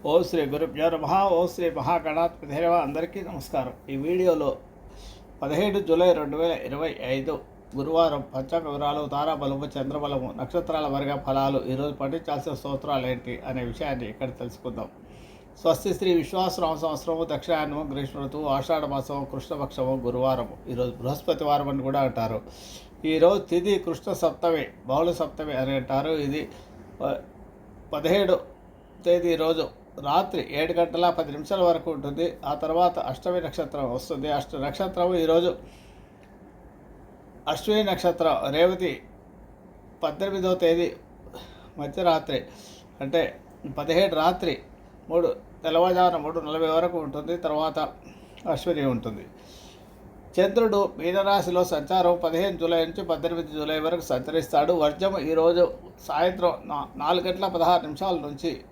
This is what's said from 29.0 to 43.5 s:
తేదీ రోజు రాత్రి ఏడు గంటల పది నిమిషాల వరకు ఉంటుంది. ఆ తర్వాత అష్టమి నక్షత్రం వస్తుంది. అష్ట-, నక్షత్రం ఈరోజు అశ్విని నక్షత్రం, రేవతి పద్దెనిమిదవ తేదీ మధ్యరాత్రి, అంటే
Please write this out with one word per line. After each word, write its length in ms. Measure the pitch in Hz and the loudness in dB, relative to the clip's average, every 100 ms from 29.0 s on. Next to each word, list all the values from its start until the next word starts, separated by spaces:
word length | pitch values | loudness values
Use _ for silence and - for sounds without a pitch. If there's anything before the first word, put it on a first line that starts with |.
తేదీ 320 | 175 175 170 160 | 2 4 4 2
రోజు 300 | 160 160 - - - - | 2 0 -2 -8 -18 -8
రాత్రి 420 | 143 160 196 180 - | 0 2 2 -4 -4
ఏడు 220 | 143 160 | -2 0
గంటల 380 | 170 170 170 175 | 2 0 4 2
పది 200 | 170 151 | 2 -4
నిమిషాల 300 | 143 - 190 | -6 -4 4
వరకు 260 | 175 165 170 | 4 4 0
ఉంటుంది. 340 | 147 143 143 165 - | -6 -6 -2 -2 -2
ఆ 80 | 143 | -6
తర్వాత 440 | 147 156 165 180 - | -4 0 4 4 2
అష్టమి 420 | - 127 180 180 | -6 -4 -2 -2
నక్షత్రం 460 | 160 151 147 147 131 | -2 -6 -6 -4 -4
వస్తుంది. 360 | 127 - 147 151 | -4 -6 -6 -2
అష్ట-, 240 | 143 - 151 | -2 -2 -6
నక్షత్రం 580 | 139 135 139 - 175 | -6 -2 -4 0 2
ఈరోజు 360 | 180 160 165 175 - - - - - - - - - - - - - - - - - - - - | 2 4 4 4 -2 -12 -20 -20 -20 -20 -20 -20 -20 -20 -20 -20 -20 -20 -20 -20 -20 -20 -12 -6
అశ్విని 360 | 151 - 214 | -4 2 2
నక్షత్రం, 520 | 208 180 175 170 165 143 143 | 2 2 2 2 2 2 0
రేవతి 400 | 151 180 185 180 117 - - - - - - - - - - | 4 4 4 -2 -4 -12 -20 -20 -20 -20 -20 -20 -20 -20 -4
పద్దెనిమిదవ 520 | 160 147 196 190 185 | -4 -2 -4 0 0
తేదీ 340 | 180 170 170 170 - - - - - - - - - | 4 4 4 2 -4 -18 -20 -20 -18 -20 -20 -20 -10
మధ్యరాత్రి, 600 | 143 185 175 160 156 135 - - - - - - | -8 0 2 2 0 -4 -4 -18 -20 -20 -20 -10
అంటే 400 | 139 165 139 - - | 0 2 0 -4 -20